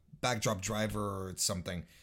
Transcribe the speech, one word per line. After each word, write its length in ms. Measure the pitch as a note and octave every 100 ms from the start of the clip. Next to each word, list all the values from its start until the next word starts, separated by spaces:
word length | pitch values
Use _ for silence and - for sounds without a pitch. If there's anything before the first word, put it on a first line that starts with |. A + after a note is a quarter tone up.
| _ -
backdrop 400 | B2 A#2 B2 G2
driver 380 | G2 G#2+ G#2+ G#2
or 340 | G#2 G2 F#2+ F#2
something, 480 | - F#2 F2 F2+ - -